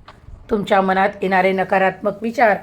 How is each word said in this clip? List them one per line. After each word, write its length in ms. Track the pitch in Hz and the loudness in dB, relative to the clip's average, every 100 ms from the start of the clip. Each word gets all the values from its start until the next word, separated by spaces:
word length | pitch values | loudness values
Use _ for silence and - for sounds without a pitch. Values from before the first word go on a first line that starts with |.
| - - - - - | -20 -20 -20 -20 -6
तुमच्या 300 | 214 190 202 | -4 0 2
मनात 280 | 190 190 196 - | 2 2 0 -2
येणारे 300 | 185 190 190 | -2 2 2
नकारात्मक 680 | 190 185 196 190 185 214 202 | 0 0 0 0 -2 -6 -6
विचार 340 | 226 226 233 190 | -6 0 2 2